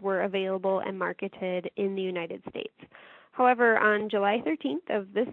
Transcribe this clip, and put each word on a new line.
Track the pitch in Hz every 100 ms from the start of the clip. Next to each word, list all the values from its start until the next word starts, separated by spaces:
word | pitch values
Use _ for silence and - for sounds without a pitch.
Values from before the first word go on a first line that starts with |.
were | 196 190
available | 196 190 190 190 190 190
and | - 190
marketed | 175 - 196 - 185 180 175 -
in | 196
the | 190
United | 185 180 170 190 -
States. | - - - - - - - _
However, | - 254 240 240 220
on | 214 208 214
July | 208 202 233 302
thirteenth | 320 269 294 -
of | 214 196
this | 202 247